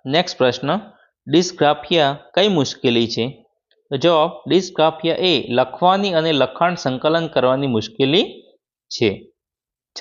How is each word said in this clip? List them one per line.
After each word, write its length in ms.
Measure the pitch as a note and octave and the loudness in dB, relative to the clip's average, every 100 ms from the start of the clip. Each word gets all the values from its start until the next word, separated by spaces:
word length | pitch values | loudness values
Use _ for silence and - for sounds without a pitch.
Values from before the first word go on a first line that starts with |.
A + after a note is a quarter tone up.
| C3 | -2
નેક્સ્ટ 320 | D#3 F3 - | -2 -2 0
પ્રશ્ન, 380 | B2+ A#2+ C3+ F#3+ - - _ _ - | 0 0 -2 -4 -6 -20 _ _ 0
ડિસ્ગ્રાફિયા 920 | D#3 F3+ - D3 D3 - E3+ C#3 C#3 - | 2 2 0 0 0 0 2 2 -2 -4
કઈ 140 | - G#3 | 0 2
મુશ્કેલી 580 | F3 B2+ - B2+ A#2 A2+ | 2 -2 -2 0 2 0
છે? 400 | A#2 A#2+ - _ _ _ _ _ | -2 -6 -8 _ _ _ _ _
તો 60 | C#3 | 0
જવાબ, 340 | E3+ D#3+ E3 - - | 2 4 2 -4 -2
ડિસ્ગ્રાફિયા 680 | E3+ F3+ - D#3 D#3+ E3 D#3 | -2 0 0 0 0 -4 -2
એ 280 | F#3 C#3+ - | 0 0 0
લખવાની 640 | A#2+ - - F3 G3 G3+ | -2 -2 0 0 2 0
અને 200 | E3 D#3+ | 0 0
લખાણ 420 | C#3+ B2+ - F3 | 0 -2 0 -2
સંકલન 520 | F3 C#3 B2+ D3+ E3 D#3+ | -2 -4 -2 0 0 -2
કરવાની 400 | - B2+ C3 C#3 | 0 2 0 0
મુશ્કેલી 760 | A2 G#2 - - E3+ - - - _ _ _ _ | -2 -2 -2 0 2 0 -8 -20 _ _ _ _
છે. 420 | - A2 G#2+ - _ _ _ _ _ _ - | -2 -2 -2 -10 _ _ _ _ _ _ -2